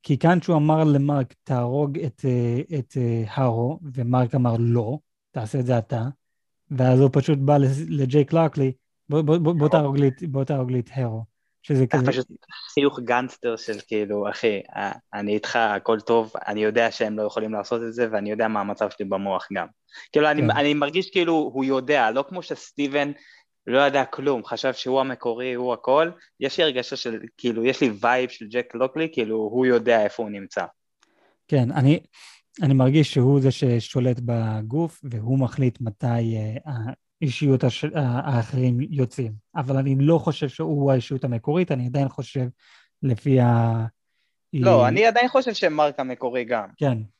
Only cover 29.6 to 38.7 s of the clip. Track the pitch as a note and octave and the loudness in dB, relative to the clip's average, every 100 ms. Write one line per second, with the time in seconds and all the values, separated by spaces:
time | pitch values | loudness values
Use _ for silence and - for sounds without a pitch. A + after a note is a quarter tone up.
29.6 | B2+ A#2+ A2+ A2+ G#2 - A2 G2+ F#2+ - | 2 2 4 2 2 -2 -8 -10 -10 -8
30.6 | F2 _ _ _ _ _ _ _ _ D3 | -8 _ _ _ _ _ _ _ _ 2
31.6 | A#2+ D3+ C3+ E3+ _ _ - - _ - | 2 4 4 4 _ _ -20 -20 _ -2
32.6 | D#3 C3+ C3 D3+ C#3+ C#3 B2+ C#3 C3 - | 2 4 6 4 2 4 4 4 4 2
33.6 | C3+ A#2+ - C3+ B2+ A#2+ A#2+ A#2 A2+ A2 | 0 0 -2 -2 0 -2 -2 -2 -2 -4
34.6 | A2 C#3+ E3 - C#3 A#2 A2 C3+ B2+ - | -4 -4 -4 -6 -10 -8 -2 0 0 0
35.6 | C3 - A2+ - B2 A#2 A#2 A2+ G#2+ A#2 | 0 0 -8 -4 -2 0 -2 -2 -6 -8
36.6 | D#3 B2 A2 - _ _ D3 - D3 B2+ | -8 -8 -8 -12 _ _ -4 0 2 4
37.6 | C3 - D3+ D#3 C3+ B2 D3 A#2+ A2+ C3 | 2 0 -4 -2 0 -2 0 -2 0 0
38.6 | B2+ | 0